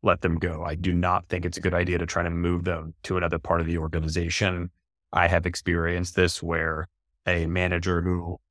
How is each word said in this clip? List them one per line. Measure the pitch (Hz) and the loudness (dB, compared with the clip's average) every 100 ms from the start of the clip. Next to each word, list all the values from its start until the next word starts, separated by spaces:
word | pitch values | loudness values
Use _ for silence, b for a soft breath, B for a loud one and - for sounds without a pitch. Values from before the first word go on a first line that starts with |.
let | - 87 | 2 2
them | 90 82 | 2 0
go. | 87 78 | -2 -4
I | 85 | -6
do | 82 90 | -2 0
not | 87 87 90 - | 2 2 0 0
think | 90 87 | -4 -4
it's | - | -2
a | |
good | 95 87 | 0 0
idea | 90 87 | 0 0
to | 82 | -2
try | - | -2
to | 85 | -2
move | 85 87 87 | 0 0 0
them | 87 85 80 - | -2 -4 -8 -14
to | - 92 | -4 -2
another | 85 82 | 0 -2
part | - 85 | 0 0
of | 82 | 2
the | 85 | -2
organization. | 78 82 80 82 85 - 98 90 90 _ _ _ _ | -2 -2 -2 -2 -2 0 0 0 -6 _ _ _ _
I | 87 87 | 2 4
have | 87 85 | 4 2
experienced | 82 - 85 82 87 90 - | -4 0 0 0 -2 -2 2
this | 90 - | 2 2
where | 82 82 80 78 80 _ _ _ - | -4 -2 -2 -4 -8 _ _ _ -2
a | 87 82 | 0 0
manager | 87 90 87 90 87 | 0 2 0 0 0
who | 90 87 85 - _ | 2 -2 -4 -10 _